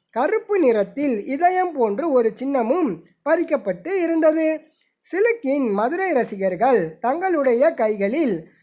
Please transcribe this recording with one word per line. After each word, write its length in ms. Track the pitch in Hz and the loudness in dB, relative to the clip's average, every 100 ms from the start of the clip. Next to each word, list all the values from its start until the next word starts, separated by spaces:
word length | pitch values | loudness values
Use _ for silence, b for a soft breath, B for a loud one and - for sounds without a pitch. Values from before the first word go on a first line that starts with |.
| _ | _
கருப்பு 500 | 220 294 440 - 403 | -4 -2 -2 0 2
நிறத்தில் 640 | 277 226 196 262 285 220 - | 2 2 0 -2 -2 -2 -4
இதயம் 480 | 277 349 370 359 | 0 2 2 0
போன்று 380 | 294 220 202 330 | 0 0 0 0
ஒரு 220 | 254 226 214 | 2 0 -2
சின்னமும் 520 | 262 277 220 339 302 165 b _ 277 | -2 0 0 0 0 -4 b _ -2
பதிக்கப்பட்டு 640 | 330 320 277 196 180 320 | 0 0 -2 -2 -8 -4
இருந்தது. 680 | 381 330 330 311 311 311 311 - _ _ _ - | -2 0 2 2 2 0 -2 -8 _ _ _ -8
சிலுக்கின் 680 | 339 466 466 269 285 254 | 0 0 0 -2 0 0
மதுரை 400 | 196 233 349 381 | 0 0 -2 0
ரசிகர்கள் 880 | 277 202 202 190 175 240 240 165 - | 0 -2 -2 -4 0 2 2 0 -4
தங்களுடைய 760 | 226 311 381 330 262 240 302 | -4 -2 0 0 2 4 2
கைகளில் 760 | - 220 214 196 269 285 170 b b | 2 -2 0 -2 0 0 -2 b b